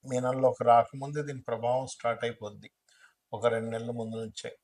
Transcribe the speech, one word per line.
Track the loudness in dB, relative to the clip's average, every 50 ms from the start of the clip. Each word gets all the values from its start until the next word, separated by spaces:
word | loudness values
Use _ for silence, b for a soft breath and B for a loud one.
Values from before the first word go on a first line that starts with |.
| _
మీనంలోకి | -4 -4 0 0 0 0 4 2 2 2 4 6
రాకముందే | 8 8 8 8 4 -4 -10 -8 -6 -6 -6 -6
దీని | -6 -8 -10
ప్రభావం | -6 -6 -4 -2 0 0 0 0 -2
స్టార్ట్ | -4 -10 -4 -2 -2 -2 0 -2
అయిపోద్ది, | -6 -4 -6 -12 -12 -12 -14 -20 -20 _ _ _ b b b b b b b _ _ -8
ఒక | 0 2
రెండు | 2 2 2 -2 -4
నెలల | -6 -6 -6 -6
ముందు | -6 -6 -6 -6 -6
నుంచే. | -6 -8 -8 -10 -10 -12 -12 -12 _